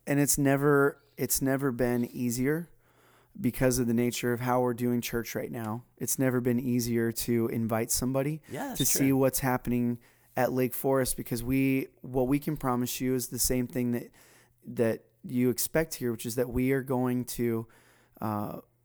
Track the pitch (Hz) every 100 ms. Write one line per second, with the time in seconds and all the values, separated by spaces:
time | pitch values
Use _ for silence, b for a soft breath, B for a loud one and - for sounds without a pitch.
0 | - 143 143 - 139 139 143 143 139 -
1 | _ - 131 - 135 135 139 120 123 120
2 | 120 143 123 120 127 156 170 - b b
3 | b b b - 123 - 131 123 120 117
4 | 120 - 123 120 127 123 123 120 120 120
5 | 113 117 110 - - 127 110 113 - _
6 | 123 - 131 127 123 120 135 123 117 117
7 | 117 113 - 117 113 - 113 110 113 -
8 | 127 135 139 156 - 127 277 214 135 -
9 | 135 135 131 - 135 127 - 120 120 120
10 | b b b - 123 127 127 - 139 135
11 | 127 - - 120 120 135 135 135 - _
12 | - 127 127 143 147 151 135 123 123 -
13 | 127 127 117 120 - 127 123 131 123 120
14 | - b b b b _ - 120 113 107
15 | - _ - 123 123 117 - 160 160 -
16 | 123 113 120 117 123 123 127 135 131 127
17 | 127 123 120 - 117 113 113 b b b
18 | b - 110 104 104 - - _